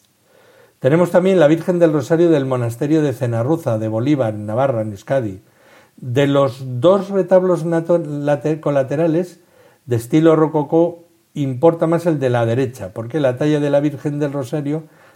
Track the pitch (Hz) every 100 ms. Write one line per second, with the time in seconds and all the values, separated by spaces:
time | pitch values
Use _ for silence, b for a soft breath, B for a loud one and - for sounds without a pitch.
0 | _ b b b b b b _ 131 160
1 | 175 175 180 185 147 160 190 175 170 151
2 | 123 165 175 151 135 127 120 117 147 160
3 | 147 120 123 113 120 165 127 110 110 110
4 | 131 143 113 104 104 113 135 113 107 98
5 | - 135 110 95 b b b b b _
6 | 131 120 143 139 139 131 131 123 165 196
7 | 190 196 180 190 185 165 165 165 165 170
8 | 151 147 143 143 151 156 156 143 135 143
9 | 170 156 180 - b b b b - 120
10 | - 156 160 160 156 156 139 165 170 170
11 | - _ _ 147 135 123 165 160 160 165
12 | 175 151 131 120 113 117 127 - 92 117
13 | 113 156 131 123 151 147 147 143 147 139
14 | 151 147 147 143 123 156 139 156 156 b
15 | b